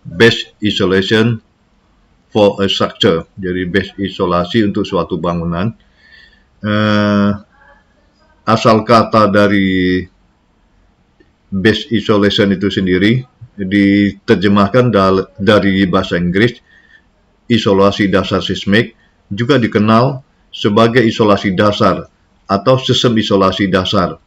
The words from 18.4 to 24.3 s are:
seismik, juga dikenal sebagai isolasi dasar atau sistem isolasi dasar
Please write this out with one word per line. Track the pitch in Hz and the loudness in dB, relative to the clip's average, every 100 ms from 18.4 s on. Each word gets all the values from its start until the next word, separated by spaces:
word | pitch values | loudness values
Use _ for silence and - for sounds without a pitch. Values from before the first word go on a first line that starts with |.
seismik, | 87 92 - 101 123 _ _ _ _ | -4 -8 0 0 0 _ _ _ _
juga | 101 120 | -8 0
dikenal | 139 110 107 104 113 131 139 - _ _ | 0 0 0 2 2 2 -2 -14 _ _
sebagai | - 113 104 117 120 113 | -6 -2 2 2 2 0
isolasi | - 110 98 104 | 0 0 0 -2
dasar | 90 104 101 107 85 - _ _ _ _ | 0 0 2 0 -2 -8 _ _ _ _
atau | 98 131 131 | -2 2 0
sistem | 131 127 123 | 0 0 0
isolasi | 110 107 101 95 92 101 | 0 0 0 0 0 0
dasar | 92 92 104 85 80 _ | 0 -2 -2 -4 -6 _